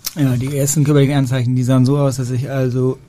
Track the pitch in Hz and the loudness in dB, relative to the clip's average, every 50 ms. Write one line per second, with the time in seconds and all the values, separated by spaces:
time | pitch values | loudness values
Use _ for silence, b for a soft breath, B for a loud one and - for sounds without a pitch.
0 | - - - 170 143 131 127 120 123 135 147 139 139 143 - 160 143 147 151 143 | -14 -12 -4 -2 0 0 0 0 -4 -4 -2 -2 -2 0 0 0 2 2 4 2
1 | 139 135 143 139 135 120 131 131 120 123 127 127 127 120 131 131 127 127 143 147 | 2 2 2 0 0 0 -2 -2 -2 0 0 0 0 2 2 4 4 4 2 2
2 | 139 135 123 131 127 120 127 120 143 120 135 135 131 127 120 131 127 131 127 - | 0 0 -2 -4 -6 -4 -4 -4 -4 -4 -4 -2 -2 -2 -2 -2 -2 -2 -2 -4
3 | - | -10